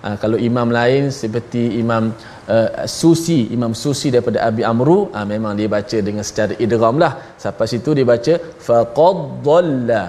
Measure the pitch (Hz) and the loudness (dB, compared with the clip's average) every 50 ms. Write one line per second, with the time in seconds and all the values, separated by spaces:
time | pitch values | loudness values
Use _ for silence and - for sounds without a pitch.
0 | - 98 104 101 - 110 113 107 117 117 120 123 120 117 120 117 120 123 131 139 | -6 -6 -6 -2 -2 0 0 0 0 0 0 0 0 2 2 2 2 2 2 2
1 | 139 139 135 139 - 110 107 120 113 - - 120 117 117 101 117 113 117 117 113 | 0 -2 -4 -6 -8 -6 -6 -6 -8 -6 -4 -2 -2 -2 -2 -2 -2 0 0 0
2 | 110 113 110 - - - - - - - 101 113 113 - - - - 135 - - | 0 -2 -4 -8 -16 -20 -20 -18 -6 0 0 2 2 0 -2 -4 -8 -8 -6 2
3 | - 165 165 160 165 - 165 139 113 - - 120 123 113 113 - - 147 139 135 | 4 4 4 4 2 0 0 0 0 0 -2 -2 -2 -2 -4 -4 -2 -4 -4 -2
4 | - 151 123 120 - 120 107 104 - 113 110 113 110 110 113 117 123 151 175 202 | -2 2 2 2 2 2 -2 0 0 0 0 0 0 0 2 2 4 4 4 4
5 | 202 - - 101 104 101 104 110 110 107 101 101 107 104 104 104 98 - 117 110 | 2 -2 -6 -8 -6 -4 -4 -4 -4 -4 -2 -2 -2 0 0 -2 -2 -2 -2 -2
6 | 98 107 101 107 101 - - - 107 98 - - 120 107 120 110 113 113 120 151 | -2 -2 -4 -6 -8 -6 -2 -2 -2 -2 0 -2 0 0 2 2 2 2 4 2
7 | 170 156 127 - - - - - - 101 - - 117 113 123 117 - 151 156 139 | 2 0 0 -6 -14 -18 -20 -10 -8 -8 -4 -2 -4 -2 -2 -4 -2 0 0 2
8 | 131 120 120 113 - 156 165 170 - - - - - - 120 117 113 - - 135 | 4 2 2 2 2 0 0 0 -2 -8 -18 -16 -2 2 2 2 2 0 2 4
9 | 156 180 196 180 151 131 127 123 123 143 151 175 180 160 143 127 123 117 117 107 | 4 4 4 0 -6 -8 -10 -4 0 2 4 4 4 2 -2 -2 0 0 0 -2
10 | 92 | -2